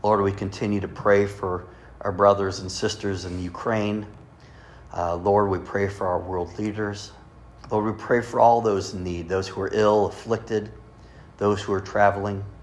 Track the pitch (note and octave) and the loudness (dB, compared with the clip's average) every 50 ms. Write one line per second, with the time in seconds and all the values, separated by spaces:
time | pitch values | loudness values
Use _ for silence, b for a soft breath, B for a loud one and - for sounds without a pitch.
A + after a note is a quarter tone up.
0 | - G#2 G#2+ G2+ G2+ G2 - - G#2 F#2+ - - - G#2 G#2 G2+ G2 F#2 - - | 4 4 2 4 2 0 -2 -4 -6 -6 -4 -4 -2 -2 0 -2 -2 -6 -10 -2
1 | - G#2 G2+ G2+ G2+ G2 - - - F#2 F2+ F2+ - B B B B B B B | 2 4 4 4 4 0 -2 -6 -4 -4 -4 -6 -8 B B B B B B B
2 | - G#2 F#2 F#2+ G2+ G2+ G2+ G2 G2 F#2+ F#2+ - F#2+ F#2 - - A2+ G#2+ - - | -6 -6 2 6 6 6 6 6 2 -2 -2 -6 -8 -8 -6 -4 -4 -4 -4 -4
3 | - G2+ G2 F2+ F2+ F2+ F2+ F2+ F2+ F2 - - - - A2+ G#2+ G#2 G#2+ G#2+ G#2+ | -4 -4 -4 -4 -6 -8 -8 -6 -8 -8 -8 -6 -4 -2 0 0 0 -2 -2 -4
4 | G#2 G2+ - - - - - B B B B B B B B B B B - F2 | -6 -10 -16 -20 -20 -20 -20 B B B B B B B B B B B -6 -4
5 | F2 E2+ F2 F2 F2 G2+ G2+ G#2 G#2 G2 F#2+ F2+ F#2 - - G2+ G2+ G2 G2 - | -2 -2 -2 0 2 4 4 4 4 2 0 -2 -4 -4 -2 -2 -2 -2 -2 -4
6 | G2 F#2 F2+ E2+ F2 F2+ F#2 F2+ F2 F2 - - G#2+ G#2+ G2 G#2+ G#2+ G#2 G#2 G2+ | -2 -2 -2 -2 -2 -4 -6 -6 -6 -6 -6 -6 -6 -6 -4 -4 -6 -6 -6 -10
7 | - - - - - - - - - - - - - - A2 G#2+ G#2+ A2 G#2+ - | -12 -16 -18 -20 -20 -20 -20 -20 -20 -20 -20 -20 -10 -2 -2 0 0 0 -4 -6
8 | - - B2+ A#2+ A#2 - - A#2+ A2+ A#2 A#2 A#2 A2 A2 G2+ F#2+ F2+ - - F#2 | 0 0 0 0 0 0 4 6 8 8 8 6 4 2 2 2 -2 -4 -8 -6
9 | F2+ F2+ F2 E2+ E2+ D#2+ F#2+ F#2+ F#2 - - - G2 - - G#2+ G#2+ G#2 G#2+ G#2+ | -6 -4 -6 -6 -4 -2 -2 -2 -2 -4 -6 -6 -4 -2 2 4 4 6 6 6
10 | G2+ F2 - - - A2+ A2+ A2 - - A2+ G#2+ G#2 G#2+ - - - - - B | 4 2 -2 -8 -4 -4 -4 -4 -2 -2 -2 -2 -2 -4 -14 -18 -20 -20 -20 B
11 | B B B B B B B - G2 G#2 G#2 G2 - - G2 F#2+ F#2+ - - G#2 | B B B B B B B 0 2 2 2 0 0 -2 -2 -2 -2 -2 2 4
12 | G2+ G2+ F#2+ G2 G2 G#2 G2+ G2 G2 G2 - - | 4 4 4 2 -4 -4 -4 -4 -8 -10 -14 -18